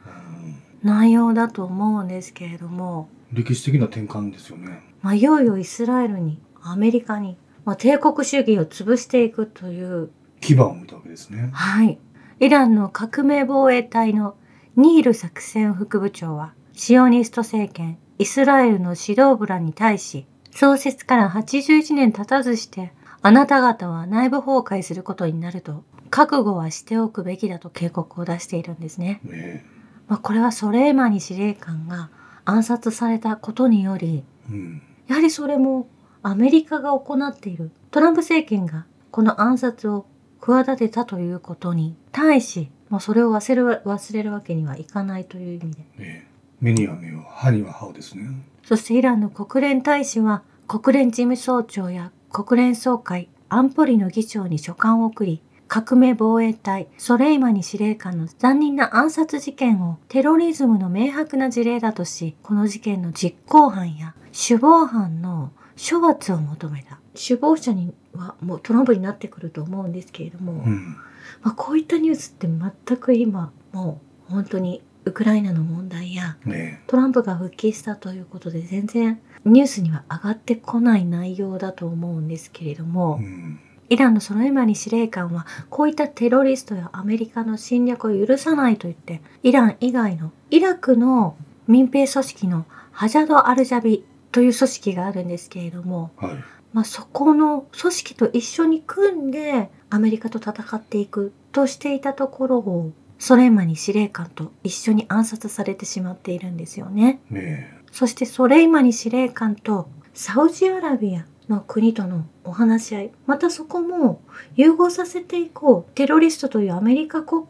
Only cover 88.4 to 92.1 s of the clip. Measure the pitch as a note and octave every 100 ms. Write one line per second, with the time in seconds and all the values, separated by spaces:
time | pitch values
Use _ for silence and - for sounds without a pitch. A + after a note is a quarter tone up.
88.4 | D#4 D4+ B3+ G#3+ F3 - - D#3+ - _
89.4 | B3+ C4+ A3+ G#3 B3 B3 G#3+ E3 D#3+ -
90.4 | _ D#4 F#4+ F4+ C4 A#3 B3 B3+ F3+ -
91.4 | - _ - B3 C4 C#4 C4+